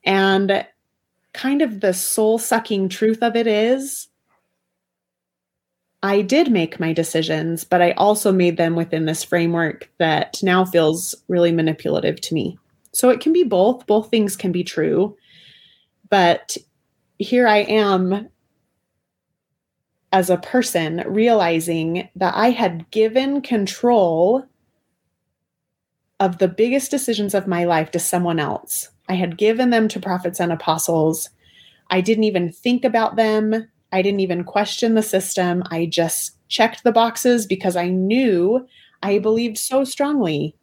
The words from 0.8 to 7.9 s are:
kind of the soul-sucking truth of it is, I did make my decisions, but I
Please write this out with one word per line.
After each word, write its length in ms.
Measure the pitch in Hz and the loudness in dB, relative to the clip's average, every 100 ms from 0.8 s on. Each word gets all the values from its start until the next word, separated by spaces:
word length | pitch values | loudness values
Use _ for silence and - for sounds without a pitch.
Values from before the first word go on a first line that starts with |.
| _ _ _ _ _ | _ _ _ _ _
kind 300 | - 262 285 | -8 -4 0
of 180 | 294 202 | -2 0
the 120 | 196 | -2
soul-sucking 960 | 185 - - 220 226 220 226 - 196 190 | -2 -4 0 2 0 0 -2 0 -2 -2
truth 340 | 190 220 220 | 0 0 0
of 100 | 233 | -2
it 140 | 226 233 | 0 0
is, 580 | 208 226 269 269 - - _ _ _ _ _ _ _ _ _ _ _ _ _ _ _ _ _ _ _ | 0 2 0 -4 -12 -16 _ _ _ _ _ _ _ _ _ _ _ _ _ _ _ _ _ _ _
I 220 | 196 202 | 0 0
did 300 | 190 277 294 | 2 2 4
make 260 | 208 160 - | 2 0 -4
my 140 | 165 | -2
decisions, 720 | 165 160 160 160 160 160 165 | -2 -2 -2 -2 -4 -4 -6
but 180 | - 175 | 0 2
I 80 | 175 | 2